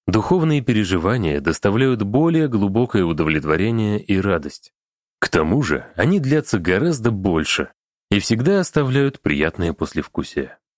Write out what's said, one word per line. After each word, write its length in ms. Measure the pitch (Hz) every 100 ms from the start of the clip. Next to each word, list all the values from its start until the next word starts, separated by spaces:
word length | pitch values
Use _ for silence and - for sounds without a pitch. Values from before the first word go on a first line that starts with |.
| -
духовные 540 | 107 107 180 160 147
переживания 800 | 123 107 95 90 87 127 85 73
доставляют 600 | 71 80 101 107 131 120
более 440 | 101 127 165 160 151
глубокое 560 | 110 101 104 120 104
удовлетворение 960 | 85 78 80 78 76 80 107 113 107 104
и 180 | - 95
радость. 520 | 98 87 76 - - _ _ _ _ _
К 100 | -
тому 320 | 85 78 123
же 240 | 110 67 - -
они 240 | 120 196
длятся 380 | 135 151 - -
гораздо 540 | 123 107 175 143 117
больше 600 | 104 95 82 78 - - _ _ _ -
и 100 | 101
всегда 400 | - 117 139 196
оставляют 600 | 175 156 135 135 139 -
приятное 520 | - 71 80 - 85
послевкусие. 840 | 76 76 78 - - - - 67 - _